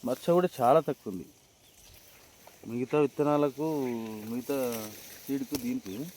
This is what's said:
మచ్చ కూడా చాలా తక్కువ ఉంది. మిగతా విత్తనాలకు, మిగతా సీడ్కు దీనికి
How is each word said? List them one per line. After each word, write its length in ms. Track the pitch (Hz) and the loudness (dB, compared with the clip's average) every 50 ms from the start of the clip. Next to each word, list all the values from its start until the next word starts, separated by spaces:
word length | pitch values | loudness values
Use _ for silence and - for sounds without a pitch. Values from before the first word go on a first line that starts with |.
| - 123 | -2 -4
మచ్చ 180 | 127 - - - 170 180 | -4 -4 2 4 4 4
కూడా 100 | 180 175 - | 4 2 0
చాలా 240 | - 123 120 139 160 147 - | 2 6 6 6 6 6 2
తక్కువ 240 | 139 - - 110 | -6 -6 -6 -8
ఉంది. 140 | 95 92 76 - - _ _ _ _ _ _ - _ - - - - - - - - - - - - - - - - - - - | -8 -8 -10 -12 -18 _ _ _ _ _ _ -20 _ -20 -20 -20 -20 -20 -20 -20 -20 -20 -20 -20 -20 -20 -20 -20 -20 -18 -12 -8
మిగతా 280 | 113 120 127 123 - 151 147 | -6 -6 -4 0 4 4 4
విత్తనాలకు, 640 | 135 - - 147 147 147 147 147 147 127 135 151 160 156 147 135 127 120 117 113 110 110 107 107 110 | 4 2 0 2 4 4 4 4 2 0 -2 -2 -2 0 -2 -2 -2 -2 -4 -4 -6 -8 -10 -8 -6
మిగతా 260 | 113 123 120 - 143 139 131 123 117 113 107 107 107 - - - - - | -6 -6 -4 -4 -2 -2 -2 -2 -4 -6 -8 -10 -12 -14 -16 -18 -18 -16
సీడ్కు 360 | - - 139 139 135 - 147 139 120 | -6 -4 -4 -4 -4 -4 -6 -6 -4
దీనికి 300 | 120 127 127 - 95 92 107 147 175 - | -4 -4 -4 -6 -8 -8 -8 -8 -10 -12